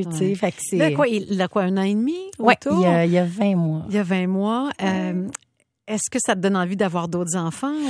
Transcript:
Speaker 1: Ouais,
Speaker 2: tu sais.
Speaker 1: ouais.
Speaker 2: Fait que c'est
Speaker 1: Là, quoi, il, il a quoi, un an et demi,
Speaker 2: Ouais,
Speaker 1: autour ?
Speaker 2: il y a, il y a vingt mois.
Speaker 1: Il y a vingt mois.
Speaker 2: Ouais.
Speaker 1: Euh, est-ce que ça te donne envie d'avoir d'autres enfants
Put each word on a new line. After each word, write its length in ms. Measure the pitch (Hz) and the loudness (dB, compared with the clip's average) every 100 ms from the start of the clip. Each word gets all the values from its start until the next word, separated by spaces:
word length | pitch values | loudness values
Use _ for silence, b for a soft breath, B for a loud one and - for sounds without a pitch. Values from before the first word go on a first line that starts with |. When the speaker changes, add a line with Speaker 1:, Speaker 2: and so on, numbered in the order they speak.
| 175 | 0
Speaker 1:
Ouais, 60 | |
Speaker 2:
tu 60 | 156 | 0
sais. 60 | 190 | 0
Speaker 1:
ouais. 80 | 196 | 0
Speaker 2:
Fait 160 | 185 | -2
que 60 | - | -4
c'est 160 | - 196 | -2 2
Speaker 1:
Là, 140 | 311 | 2
quoi, 160 | - 262 | 2 2
il, 180 | 214 190 | 0 0
il 100 | 190 | -2
a 60 | 185 | 0
quoi, 140 | 208 | 0
un 140 | 185 190 | 0 0
an 40 | |
et 120 | 190 | 0
demi, 200 | 208 247 359 381 392 | 0 0 -4 -8 -2
Speaker 2:
Ouais, 180 | 226 254 | 2 2
Speaker 1:
autour ? 140 | 277 294 | 2 2
Speaker 2:
il 20 | |
y 40 | 175 | 4
a, 200 | 170 170 | 4 4
il 60 | |
y 60 | 175 | 2
a 60 | |
vingt 320 | 175 185 202 180 | 2 0 0 2
mois. 260 | 165 156 - | 0 -2 -2
Speaker 1:
Il 60 | |
y 40 | 208 | -2
a 40 | |
vingt 220 | 180 190 180 | 0 0 0
mois. 420 | 190 208 233 277 - | 0 0 -2 -4 -4
Speaker 2:
Ouais. 80 | 190 185 185 | -2 -2 -2
Speaker 1:
Euh, 140 | 180 190 - _ _ _ _ - | -4 -6 -10 _ _ _ _ -6
est-ce 200 | 214 - | -6 -4
que 80 | 254 | -2
ça 120 | - 196 | -2 0
te 40 | |
donne 160 | 196 190 | 0 0
envie 200 | 175 196 | 0 0
d'avoir 320 | 196 175 170 | 0 0 -2
d'autres 280 | 175 175 180 | -2 -2 -2
enfants 360 | 165 - 277 302 | -2 -4 -4 -2